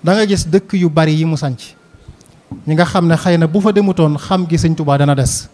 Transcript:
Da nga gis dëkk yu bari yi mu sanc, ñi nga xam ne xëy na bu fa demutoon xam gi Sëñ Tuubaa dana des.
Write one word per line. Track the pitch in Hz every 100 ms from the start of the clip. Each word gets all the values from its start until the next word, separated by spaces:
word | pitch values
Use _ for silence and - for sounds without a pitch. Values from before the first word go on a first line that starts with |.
Da | 160
nga | 202 214
gis | 196 165
dëkk | 190 -
yu | 190 175
bari | 156 160 156
yi | 160
mu | 156
sanc, | 147 123 - - _ _ - - - - _ - -
ñi | 156
nga | 175
xam | 190 170
ne | 165
xëy | 185 170
na | 160
bu | 185
fa | 202
demutoon | 208 202 185 156 147
xam | - 185 170
gi | 165
Sëñ | 165 160
Tuubaa | 147 139
dana | 143 139
des. | 127 - -